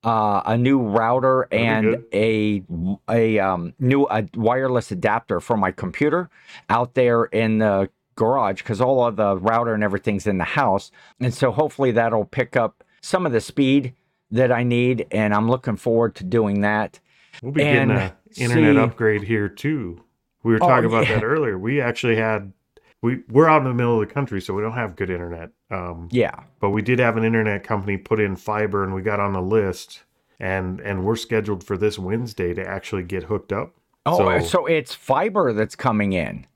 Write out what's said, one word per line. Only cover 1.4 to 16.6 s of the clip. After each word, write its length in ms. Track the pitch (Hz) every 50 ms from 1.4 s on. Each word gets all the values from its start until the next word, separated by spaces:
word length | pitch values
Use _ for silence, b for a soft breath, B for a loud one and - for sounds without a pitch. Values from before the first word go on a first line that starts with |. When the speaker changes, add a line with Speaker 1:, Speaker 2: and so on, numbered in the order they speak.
| - -
Speaker 2:
That'd 100 | - 110
be 40 | 117
Speaker 1:
and 200 | 113 110 110 107
Speaker 2:
good. 200 | 107 117 123 - - -
Speaker 1:
a, 500 | 101 110 113 110 107 107 107 104 101 92 - 87 82 85 92 101 - _ -
a, 300 | 113 117 113 113 110 101
um, 340 | 95 95 92 87 85 85 - _
new, 280 | 131 123 135 139 139 -
a 180 | 104 110 107 - -
wireless 560 | 113 110 113 123 131 135 131 127 120 104 -
adapter 480 | 101 90 - 107 107 117 - - 101 85
for 160 | - - 120
my 160 | 107 95 92
computer 580 | - - - 90 - - 147 147 151 175 180 B B B B B B B B -
out 240 | 110 117 127 127 _
there 280 | 131 127 120 120 117 113
in 340 | - - 110 113 110 110 110
the 300 | 110 107 98 98 98 95 _ _ _ _ _
garage, 460 | - 113 113 131 139 117 98 95 -
'cause 200 | - - 110 98
all 240 | 127 127 135 131 120
of 100 | 120 107
the 220 | 104 107 101 98
router 360 | 92 90 113 113 117 120 117 110
and 100 | 107 107
everything's 440 | 101 98 98 _ 117 104 95 -
in 100 | 107 98
the 60 | 90 87
house. 480 | - - 147 139 110 95 98 - - b b b b b _
And 120 | 127 123 117
so 180 | - 139 123
hopefully 400 | 104 143 156 143 - - 139 127
that'll 340 | 110 113 117 117 113 110 101
pick 320 | - - 139 123 - -
up 260 | 127 113 104 _ _ _ _ _ _
some 240 | - - - 185 180
of 60 | 156
the 100 | 120 110
speed 520 | - - - - 139 131 135 143 127 127 - _ _ _ _ _ _ _
that 200 | 107 117 131 120
I 120 | 123 120 123
need, 440 | 123 120 120 123 123 127 110 - -
and 220 | - 104 107 107 104
I'm 160 | 104 110 113
looking 280 | 127 127 - 123 107
forward 360 | - - 120 113 113 117 110 -
to 80 | - 95
doing 340 | 90 104 117 110 101 101 101